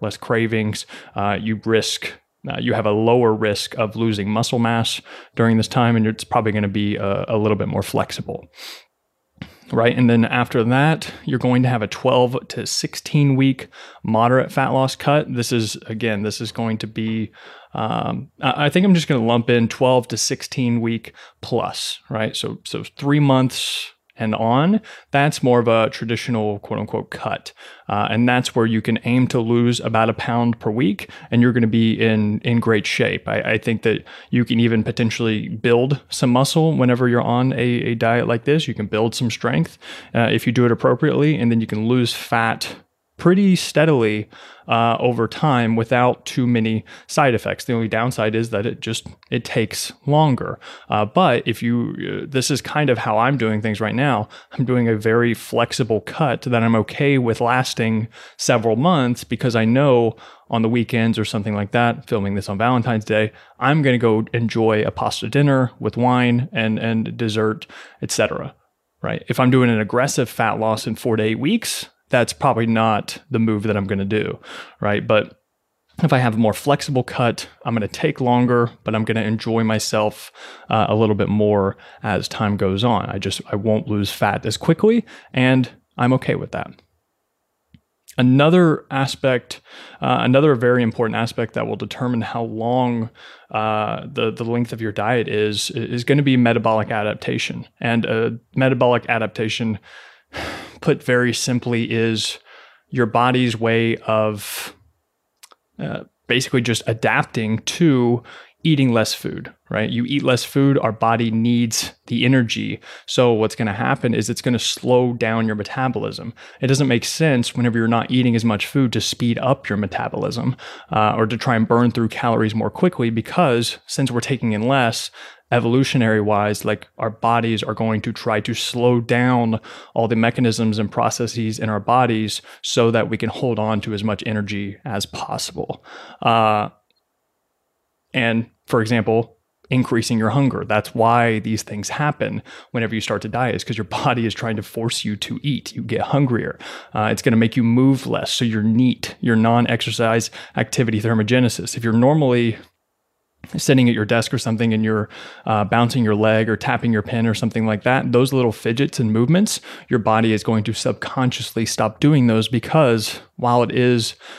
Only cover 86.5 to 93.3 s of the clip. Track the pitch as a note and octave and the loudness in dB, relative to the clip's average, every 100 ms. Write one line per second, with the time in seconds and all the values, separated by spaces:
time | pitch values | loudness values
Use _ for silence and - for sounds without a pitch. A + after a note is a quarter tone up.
86.5 | - - - _ _ _ _ _ _ _ | -8 -10 -14 _ _ _ _ _ _ _
87.5 | _ _ - _ _ - - B2+ C3 D3+ | _ _ -20 _ _ -10 0 4 6 6
88.5 | F3+ E3+ D3+ - C3+ C3+ - C3+ B2 - | 6 6 2 -2 -4 -2 -2 0 0 -2
89.5 | - _ - - - C3+ B2+ A#2+ C3 D3+ | -18 _ -20 -20 -6 -2 0 4 4 4
90.5 | B2+ B2 B2 A2+ - A2 A2 A#2 - A2+ | 4 4 2 2 0 -2 -2 -4 -4 -4
91.5 | A#2 A2 G#2+ G#2+ - B2 A#2+ A2 A#2 A2+ | -4 -4 -4 -8 -6 -4 -2 -4 -6 -6
92.5 | A2 A#2 B2+ B2+ A#2 A2+ - - | -4 -2 0 0 -2 -6 -10 -20